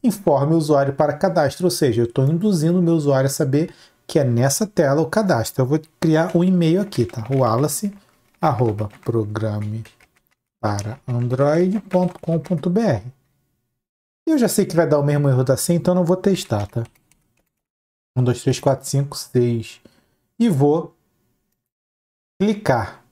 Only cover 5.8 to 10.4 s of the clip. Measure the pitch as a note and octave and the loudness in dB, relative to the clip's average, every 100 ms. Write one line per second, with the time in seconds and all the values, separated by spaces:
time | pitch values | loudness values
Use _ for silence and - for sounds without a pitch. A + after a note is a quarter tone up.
5.8 | D#3 _ D#3+ D#3 E3+ E3+ F3+ F#3 E3 F3 | -4 _ 0 2 2 0 2 2 2 0
6.8 | G3+ - A#2 - A2 C3+ B2 A2+ D3 C#3+ | -2 -4 -4 -4 -4 0 2 2 -2 -2
7.8 | G#3 G3 _ _ _ _ E3+ A#2 A#2+ G#2 | -8 -8 _ _ _ _ -2 2 0 -2
8.8 | G#2+ - - A2+ G#2 G#2+ A2 G#2 G#2+ A2 | -6 -8 -4 -4 -2 -4 -4 -4 -6 -8
9.8 | A2+ _ _ _ _ _ | -12 _ _ _ _ _